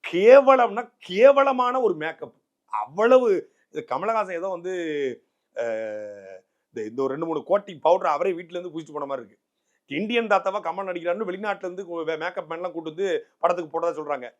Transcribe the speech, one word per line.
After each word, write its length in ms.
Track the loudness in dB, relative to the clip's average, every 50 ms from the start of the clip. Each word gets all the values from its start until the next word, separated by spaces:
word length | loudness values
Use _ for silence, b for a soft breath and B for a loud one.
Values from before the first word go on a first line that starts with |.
| -10 -4
கேவலம்னா 800 | 0 6 10 10 10 10 10 8 6 6 4 0 0 -6 -8 -10 _ _
கேவலமான 800 | -12 -6 2 6 8 8 8 8 4 4 2 0 0 0 0 0
ஒரு 140 | 0 0 0
மேக்கப். 400 | -2 -6 -8 -8 _ -16 -16 _ _ _ _ _ _ _
அவ்வளவு 880 | _ -8 -8 -8 -6 -2 0 4 6 6 6 6 4 0 0 -2 _ _ _ _ _
இது 160 | -12 -12 -6 -4
கமலஹாசன் 440 | -4 -2 -2 -2 -2 -2 -4 -4
ஏதோ 160 | -6 -6 -6 -6
வந்து, 240 | -8 -6 -8 -6 -6 -6 -4 -4 -4 -2 -4 -4 -6 -8 _ _ _ _ _ _ _
அஹ், 880 | -6 -4 -4 -4 -6 -6 -8 -8 -10 -12 -14 -16 -18 -18 -20 -20 -20 _ _ _ _ _
இந்த, 220 | _ _ -10 -10 -8
இந்த 140 | -4 -4
ஒரு 120 | -4 -4 -4
ரெண்டு 120 | -4 -6
மூணு 180 | -6 -6 -6 -2 -2
கோட்டிங் 320 | -2 -2 -2 -8 -18 -2
பவுடர் 320 | 2 2 2 4 2 0
அவரே 180 | 0 2 0 0
வீட்டுல 280 | -2 -4 -10 -10 -12 -10
இருந்து 220 | -10 -10 -12 -12
பூசிட்டு 120 | -12 -10
போன 120 | -10 -10 -8
மாதிரி 220 | -6 -8 -10 -10
இருக்கு. 180 | -16 _ _ _ _ _ _ _ _ _ _ _ _ -6
இந்தியன் 300 | -6 -4 -2 -2 -2 2
தாத்தாவா 320 | 2 0 2 2 -2 -4 -4
கமல் 300 | -6 -6 -6 -6 -8 -8
நடிக்கிறாருன்னு 420 | -8 -6 -4 -4 -4 -2 -4 -8
வெளிநாட்டுல 340 | -8 -6 -6 -6 -6 -6 -8
இருந்து 200 | -8 -8 -8 -8
கு-, 200 | -8 -8 -6 -4
வே-, 140 | -4 -4 -4
மேக்கப் 340 | -6 -6 -6 -8 -10 -8
மேன்லாம் 180 | -10 -8 -8 -8
கூட்டு 240 | -8 -8 -10 -10 -6
வந்து 320 | -4 -4 -2 -2 -4 b b b b
படத்துக்கு 420 | 0 0 0 0 -4 -6 -6 -2
போட்டதா 140 | -2 -2 -4
சொல்றாங்க. 360 | -4 -6 -6 -6 -6 -8 -14 _